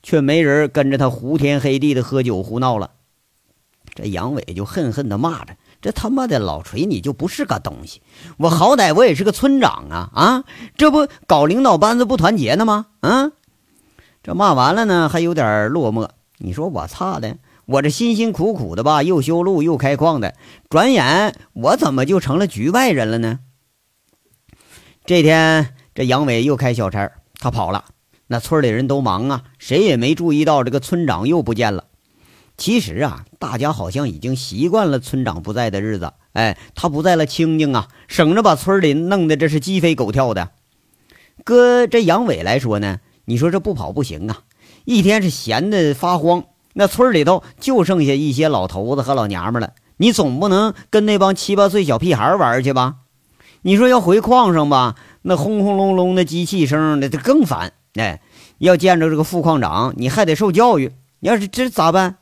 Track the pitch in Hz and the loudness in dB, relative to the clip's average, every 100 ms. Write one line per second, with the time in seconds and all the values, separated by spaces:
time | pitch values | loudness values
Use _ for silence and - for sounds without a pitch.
0 | - 165 139 160 151 143 147 151 135 139 | 0 0 2 2 2 2 2 0 0 0
1 | 131 127 123 151 143 143 135 135 147 131 | -2 -2 -4 0 0 0 0 0 0 0
2 | 123 135 123 95 95 113 127 110 95 _ | -2 -2 -2 -4 -4 -4 -2 -2 -6 _
3 | _ _ _ _ _ _ _ _ - - | _ _ _ _ _ _ _ _ -20 -12
4 | 107 90 113 143 - 87 101 190 139 117 | -8 -6 -6 -8 -8 -10 -8 -4 -4 -4
5 | 135 101 160 160 - - _ _ - - | -4 -4 -4 -6 -14 -20 _ _ -8 -6
6 | 220 269 254 139 98 76 - 107 185 123 | -4 -2 0 -2 -2 -8 -10 -6 -4 -4
7 | 107 135 214 - 254 - - 64 - - | -6 -6 -8 -6 -6 -6 -6 -12 -18 -20
8 | _ - - - 165 160 190 269 185 156 | _ -20 -20 -2 0 2 4 4 4 4
9 | 247 143 196 196 269 277 220 - 71 170 | 4 4 -2 0 2 4 2 0 -8 -10
10 | - - 180 262 - - 233 - 302 294 | -6 2 2 2 -4 -20 -20 2 4 4
11 | 285 - - 156 151 214 262 165 208 240 | 0 -6 0 2 4 2 2 4 4 2
12 | 233 226 170 214 113 156 226 208 214 _ | 0 2 2 2 0 0 2 0 -4 _
13 | 151 254 285 _ _ _ _ _ _ _ | 0 2 0 _ _ _ _ _ _ _
14 | _ _ - 170 202 139 131 190 226 175 | _ _ -8 0 2 4 2 2 2 2
15 | 156 160 170 160 117 104 107 160 123 110 | 0 0 -2 0 0 0 0 -2 -2 -2
16 | 110 _ _ _ 90 92 170 123 76 - | -6 _ _ _ -10 -8 -6 -8 -10 -8
17 | 185 160 113 - _ _ - 135 147 147 | -6 -6 -8 -12 _ _ -2 0 0 -2
18 | 233 214 226 185 190 190 101 85 127 151 | -2 0 -2 -2 -2 -2 -6 -2 0 2
19 | 156 175 131 170 180 185 156 147 135 139 | 2 0 0 0 0 0 0 0 -2 0
20 | 160 147 101 - - - _ 160 233 240 | 0 0 -4 -8 -20 -20 _ 2 2 2
21 | 127 170 208 - _ - 127 262 - 135 | 2 2 0 -4 _ -4 0 2 0 0
22 | 139 185 127 151 196 98 127 220 262 147 | 0 0 0 -2 -2 -2 -2 0 0 0
23 | 110 117 113 131 - _ _ _ _ _ | -2 -2 -4 -6 -12 _ _ _ _ _
24 | _ _ _ _ _ _ _ - _ _ | _ _ _ _ _ _ _ -20 _ _
25 | - 180 151 160 160 160 135 - _ - | 0 4 4 4 4 2 0 -8 _ -6
26 | 131 131 147 117 135 135 135 117 98 104 | -2 0 0 0 0 0 -2 -2 -4 -4
27 | 98 - _ - 127 117 87 98 - _ | -8 -10 _ -8 -6 -4 -4 -6 -8 _
28 | _ _ _ 120 - 160 131 110 135 139 | _ _ _ -8 -2 0 0 0 -2 -2
29 | 117 92 131 131 - _ - 143 208 123 | 0 -2 -2 -6 -8 _ -2 0 2 2
30 | 123 156 170 147 151 147 127 135 127 175 | 0 -2 0 0 2 2 0 -4 -2 -2
31 | 160 87 117 170 117 113 110 95 - _ | -2 -2 0 0 -2 -2 -2 -4 -10 _
32 | _ _ _ _ _ - - 233 104 82 | _ _ _ _ _ -8 -2 0 -2 -4
33 | 147 - - _ - 123 143 113 87 113 | -6 -6 -18 _ -10 -4 -4 -4 -6 -6
34 | 139 80 123 131 - 95 170 214 185 135 | -6 -6 -6 -6 -6 -4 0 0 0 -2
35 | - 135 120 85 87 107 117 98 107 101 | -4 -4 -4 -6 -6 -4 -4 -4 -4 -6
36 | 82 _ _ - 113 110 - - 170 147 | -8 _ _ -2 -2 -4 -12 -6 -4 0
37 | 170 170 147 - 160 160 151 127 - _ | 0 2 0 -2 0 0 0 -2 -4 _
38 | _ - 156 196 208 151 - 196 165 143 | _ 0 2 4 2 2 0 2 2 0
39 | 175 196 160 151 156 151 139 190 170 156 | 0 0 0 0 0 0 -2 0 0 0
40 | 110 117 127 95 87 _ _ _ _ _ | -2 0 -2 -2 -6 _ _ _ _ _
41 | _ _ _ _ - 240 247 247 240 233 | _ _ _ _ 2 6 6 4 2 2
42 | 190 185 233 95 85 127 123 104 101 92 | 2 2 0 -2 0 -2 0 -2 -2 -6
43 | _ _ - 117 165 185 208 151 80 113 | _ _ -6 -2 0 0 -4 -6 -6 -6
44 | 131 76 95 - _ _ _ _ - 233 | -6 -8 -8 -10 _ _ _ _ -2 0
45 | 185 220 185 - 113 113 185 208 156 135 | 2 2 0 -4 -4 -4 -2 0 0 0
46 | 175 180 156 175 - _ _ - 196 - | -2 0 0 0 -4 _ _ 0 0 4
47 | 247 185 147 185 - _ - 254 165 185 | 2 4 2 0 -2 _ -2 0 2 2
48 | 143 139 151 127 156 127 92 92 110 139 | 2 0 -2 0 0 0 -4 -6 -4 -4
49 | 123 139 107 92 90 120 107 _ _ _ | -2 -2 -2 -4 -4 -4 -6 _ _ _
50 | 220 220 151 127 202 190 220 - - 214 | 0 2 -2 0 0 2 0 -4 -2 0
51 | 214 208 190 190 - 196 196 202 160 113 | 2 2 2 0 -2 2 2 2 0 0
52 | 175 131 120 190 131 123 135 131 127 131 | 2 2 2 2 2 0 0 0 -2 -4
53 | _ _ _ _ _ _ 180 196 254 247 | _ _ _ _ _ _ 0 4 4 4
54 | 170 202 220 247 220 165 147 139 123 117 | 4 2 4 4 4 2 2 2 2 -4
55 | - _ 180 175 165 214 196 196 196 185 | -16 _ -2 -2 0 0 0 2 2 2
56 | 180 185 170 165 170 196 139 151 156 147 | 2 2 0 -2 -4 0 0 0 0 0
57 | 135 143 165 294 190 101 90 _ _ - | -2 -4 2 2 2 -2 -6 _ _ -6
58 | 107 78 _ _ - _ 175 175 185 175 | -6 -6 _ _ -20 _ 2 4 4 2
59 | 160 156 156 175 160 156 95 85 123 - | 2 0 -2 0 0 0 0 -2 -2 -2
60 | 123 160 185 156 208 175 240 185 127 - | -4 0 0 0 0 2 4 2 -2 -8
61 | _ _ 180 202 202 240 254 - 165 180 | _ _ -2 -2 -2 -4 -4 0 2 2
62 | 185 185 | 0 -6